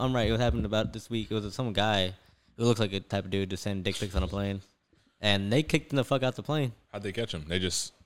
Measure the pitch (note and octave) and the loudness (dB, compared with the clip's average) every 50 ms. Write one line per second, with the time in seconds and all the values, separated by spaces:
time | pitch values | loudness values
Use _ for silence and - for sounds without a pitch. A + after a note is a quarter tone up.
0 | B2+ C3 B2+ A#2+ A2 G#2+ A2+ A2 A#2+ A#2 A#2 A#2 A2 G2+ G#2 G#2+ A2 - - A2 | 0 0 2 2 2 4 4 4 2 2 2 0 0 0 0 0 0 0 -4 -10
1 | - - A#2 A2+ G#2+ - A2 G#2+ G#2 G2+ - - B2+ A#2 F#2+ G2 G#2+ A2 G#2 G2 | -8 -4 -4 -4 -2 -2 -4 -4 -4 -4 -6 -4 -4 -2 0 2 2 4 4 2
2 | F#2 F2+ G2 - _ _ _ _ _ _ _ - A#2 A#2+ A2+ G#2+ A2 F#2+ G2 G2 | 2 0 -2 -8 _ _ _ _ _ _ _ 0 4 4 4 4 2 0 0 -4
3 | - - G2+ G2+ - F#2 G2 G2 G2 F#2 F#2+ - - G#2 G2 F#2+ F2+ G2 F#2+ - | -4 -2 -2 -2 -2 0 0 0 0 -2 -4 -4 -4 -4 -2 -2 -2 -2 -2 -2
4 | G#2 G2 F#2+ F#2+ F#2+ F2+ G2 G2+ G2+ G2 G2 G2 - _ _ _ _ _ _ _ | -4 -2 0 0 0 0 -2 -2 -2 -2 -4 -6 -8 _ _ _ _ _ _ _
5 | _ _ _ - G#2 G#2 G2+ G2 G2 G2+ A#2 D3+ D#3 - - D3 - - C#3+ C#3 | _ _ _ -2 2 2 4 4 2 2 2 2 2 4 2 0 0 2 0 0
6 | A#2+ - C#3+ C3 C3 B2+ - - - - D3+ D#3 C3+ A#2+ A2 - _ _ - G#2 | 2 2 2 2 2 0 -2 -4 -6 -4 -2 -2 -2 -2 -4 -8 _ _ -10 -8
7 | G2+ G2+ F#2 A2+ A#2 - - E2 D2 D#2+ F2 F#2 F2+ F2 - - - - - _ | -6 -6 -4 -4 -4 -4 -4 -6 -4 -2 0 0 0 0 -2 -2 -4 -6 -10 _
8 | - | -20